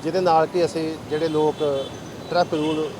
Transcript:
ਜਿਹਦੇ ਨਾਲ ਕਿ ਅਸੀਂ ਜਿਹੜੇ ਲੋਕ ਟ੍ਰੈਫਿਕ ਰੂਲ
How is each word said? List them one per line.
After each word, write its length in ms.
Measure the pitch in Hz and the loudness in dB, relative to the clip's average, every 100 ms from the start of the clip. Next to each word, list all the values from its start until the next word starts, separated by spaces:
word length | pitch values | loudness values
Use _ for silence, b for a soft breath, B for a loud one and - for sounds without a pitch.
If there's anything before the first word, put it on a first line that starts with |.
ਜਿਹਦੇ 180 | 151 170 | -2 0
ਨਾਲ 240 | 180 160 156 | 4 4 4
ਕਿ 200 | 180 165 | 2 0
ਅਸੀਂ 320 | 165 160 156 - | 0 -4 -6 -4
ਜਿਹੜੇ 180 | 151 165 | -2 0
ਲੋਕ 280 | 151 151 147 151 135 135 - - - - | 2 2 2 0 0 -4 -10 -14 -14 -4
ਟ੍ਰੈਫਿਕ 240 | 165 175 | 0 2
ਰੂਲ 380 | 160 156 156 156 131 | 2 0 0 -4 -6